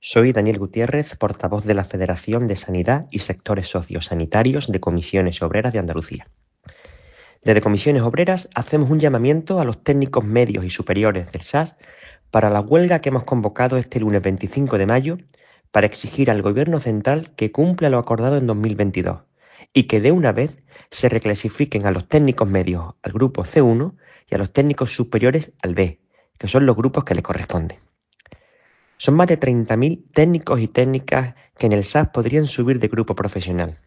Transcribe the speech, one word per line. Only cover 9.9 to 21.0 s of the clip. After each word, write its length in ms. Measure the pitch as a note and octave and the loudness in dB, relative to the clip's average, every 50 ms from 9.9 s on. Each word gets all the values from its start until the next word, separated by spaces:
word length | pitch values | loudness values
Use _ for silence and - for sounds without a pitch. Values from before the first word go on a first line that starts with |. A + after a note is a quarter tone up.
| C#3+ C#3 C#3 C3+ C#3 C3 A2+ | 0 2 0 0 0 -2 -2
medios 400 | G#2 A2 A#2+ B2 A2+ G#2 - F#2 | 0 2 2 2 2 0 -4 -4
y 40 | F2+ | -6
superiores 640 | - - F2+ - F#2+ G2 G#2+ A2 G#2 F#2+ F2 - | -6 -8 -4 -4 -2 0 2 0 0 0 -6 -8
del 120 | - F2+ F2 | -10 -12 -12
sas 340 | - - C#3+ D#3+ D#3+ _ _ _ - - - - - - _ _ _ | -4 -2 -2 -2 -2 _ _ _ -20 -20 -20 -20 -20 -20 _ _ _
para 180 | - A2 G#2+ G#2+ | 0 2 2 4
la 100 | G#2 G#2 | 2 0
huelga 400 | G2+ G#2+ C#3 E3 F3 F3+ F3+ D#3+ | 0 4 4 4 4 4 2 0
que 80 | D#3 C#3+ | 0 0
hemos 160 | C3 B2+ A#2 | -2 -2 -2
convocado 540 | - C3+ B2 G#2+ G#2 - - B2 B2+ B2+ B2+ | -2 -2 0 0 -2 -2 0 -2 0 0 -2
este 240 | A#2+ - - B2+ | -4 -2 -4 -2
lunes 200 | A2 G#2+ G#2 G2+ | 0 2 0 0
veinticinco 560 | F#2 G2 F#2+ F#2 - F#2+ - C#3 C#3 C3 A#2+ G#2 | 0 0 -2 -2 -4 -6 -4 -2 -2 0 0 0
de 100 | G2 G2+ | 0 2
mayo 320 | A2+ B2+ C3 D3+ E3+ F3+ - _ _ _ _ _ _ _ _ _ | 2 0 0 -2 -6 -8 -12 _ _ _ _ _ _ _ _ _
para 160 | _ G#2+ G#2 G#2+ | _ 2 2 2
exigir 420 | - - - A2+ - - C#3 B2 | 0 -4 -12 -10 -2 0 2 2
al 120 | A2 G#2 | 2 2
Gobierno 400 | G2 G2+ G#2 A#2 D3 D#3 E3 D3+ | 0 0 0 0 0 0 0 -2
central 520 | B2 A#2+ A2 G#2+ G2+ C3 C#3 D#3 D#3+ D3 _ - | -2 -2 -4 -2 0 0 0 0 -2 -8 _ -4
que 160 | A2 G#2+ - | -4 -4 0
cumpla 360 | - D3 F3 F3+ F3 E3 D3 | 0 2 2 2 2 2 2
lo 80 | C3 B2 | 2 2
acordado 380 | A#2 - A#2 A2 A2+ C3 C#3+ | 2 0 -2 0 0 2 2
en 100 | C#3+ B2+ | 2 2
dos 120 | A#2 A2 G#2 | 0 0 0
mil 180 | G#2+ A2+ G#2+ | 0 -2 0
veintidós 460 | F#2+ G#2 G2+ F#2 F#2 F2+ F2 F2+ F2 _ _ _ _ _ _ _ - - _ | 0 0 -2 0 -2 -2 -2 -4 -6 _ _ _ _ _ _ _ -20 -20 _
y 120 | _ C#3 B2+ | _ 2 2
que 180 | - - G#2+ | 4 2 2
de 100 | G#2 B2+ | 4 4
una 220 | E3 F#3 D#3+ B2+ G2+ | 4 4 4 2 2
vez 280 | G#2+ B2+ D3+ - _ _ _ _ - - _ | 2 -2 -2 -4 _ _ _ _ -20 -20 _
se 160 | - - | -10 0